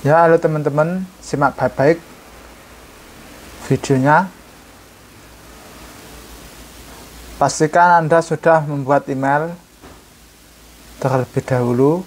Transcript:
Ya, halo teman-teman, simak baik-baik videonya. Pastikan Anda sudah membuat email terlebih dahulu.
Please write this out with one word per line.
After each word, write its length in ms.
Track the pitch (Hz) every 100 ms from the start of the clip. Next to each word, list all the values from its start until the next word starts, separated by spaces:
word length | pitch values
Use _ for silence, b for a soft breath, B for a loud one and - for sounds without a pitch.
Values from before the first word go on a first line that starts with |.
Ya, 240 | 139 160 170
halo 80 | 165
teman-teman, 720 | 170 156 147 143 160 185 185 -
simak 320 | - 139 139 -
baik-baik 400 | 131 - 139 170 - - - - - - - - - - - - - - - -
videonya. 640 | - 135 - 135 135 156 185 - - - - - - - - - - - - - - - - - - - - - - - - - - - - - - -
Pastikan 640 | 143 - 156 175 175 170
Anda 160 | 156 165
sudah 400 | 160 151 165 160 147
membuat 400 | 143 131 143 139
email 480 | 135 135 143 165 175 _ _ - - _ _ - _ - - - - - -
terlebih 400 | 131 127 120 -
dahulu. 640 | - 127 120 120 139 170